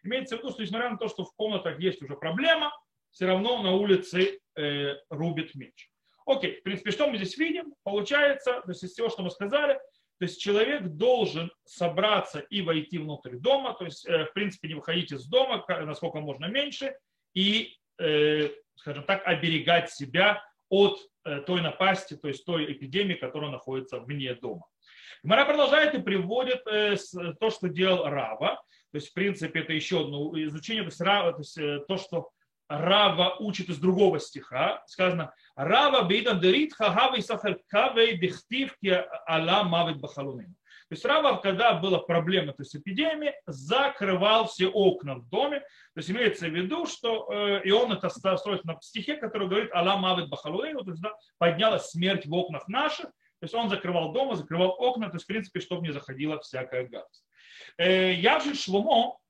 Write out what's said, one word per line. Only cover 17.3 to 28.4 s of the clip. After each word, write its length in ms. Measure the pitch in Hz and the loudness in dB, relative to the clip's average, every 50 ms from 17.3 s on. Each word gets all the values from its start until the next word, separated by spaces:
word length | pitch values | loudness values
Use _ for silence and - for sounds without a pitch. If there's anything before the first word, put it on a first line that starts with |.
| _ | _
и, 440 | 185 196 202 214 226 220 - - _ _ _ _ | 0 2 2 2 0 -2 -4 -14 _ _ _ _
э, 520 | - 175 156 151 147 151 151 151 151 151 143 - - _ _ _ | -4 -2 2 4 4 4 4 4 2 0 -2 -4 -10 _ _ _
скажем 300 | - - 151 139 143 143 | -16 -12 -12 -12 -8 -2
так, 200 | - 196 190 - | -2 -2 0 2
оберегать 640 | 180 175 147 170 165 160 151 - 170 170 165 170 - | 0 0 0 0 0 0 0 2 4 4 4 2 -2
себя 540 | - - 143 127 117 175 190 208 208 208 - - _ _ _ | -10 -12 -12 -2 2 4 4 4 4 2 -6 -16 _ _ _
от, 320 | _ 190 196 202 196 196 - - _ _ _ _ | _ 4 6 6 4 4 -4 -14 _ _ _ _
э, 160 | 160 143 139 143 | -8 -8 -6 -4
той 140 | - 180 175 | -2 -2 0
напасти, 540 | 170 151 - - 190 196 185 185 - - 156 | 0 -2 0 2 2 2 2 2 -4 -12 -14
то 120 | - - | -10 -8
есть 180 | 147 135 131 _ | -8 -8 -8 _
той 280 | - 175 160 151 151 143 | -4 -2 -2 -2 -4 -6
эпидемии, 400 | 139 143 131 135 196 202 190 170 | -10 -10 -4 -2 0 0 0 -2
которая 360 | - - 127 - 156 151 143 | -4 -6 -8 -6 -6 -8 -6
находится 520 | 135 120 - 131 131 131 131 - 127 117 | -8 -10 -8 -6 -6 -6 -6 -8 -12 -12
вне 320 | 117 123 147 143 135 127 123 | -10 -8 -8 -6 -6 -6 -6
дома. 320 | 120 127 117 - 175 - _ _ _ _ _ - - - - - _ - | -6 -8 -10 -10 -10 -14 _ _ _ _ _ -20 -20 -20 -20 -20 _ 2
Гмара 220 | 143 214 262 285 | 4 4 4 6
продолжает 480 | 294 294 302 277 247 277 311 302 294 285 | 4 4 4 6 6 6 6 6 4 2
и 80 | 208 | 0
приводит, 600 | 185 - 196 190 175 185 226 247 254 254 254 254 - | -2 0 0 0 0 0 -2 -2 0 0 -2 -4 -4
э, 300 | 214 214 208 208 208 202 | -2 0 2 2 2 0
с-, 380 | 196 - - - 180 175 170 156 _ | -2 -4 -10 -10 -8 -8 -8 -4 _
то, 100 | 220 220 | -2 -2
что 180 | 214 - 185 180 | 0 0 -4 -4
делал 340 | 147 165 185 190 180 180 156 | 0 2 4 4 4 2 2
Рава. 580 | 143 143 135 120 113 - - | -2 -2 -2 -2 -4 -4 -2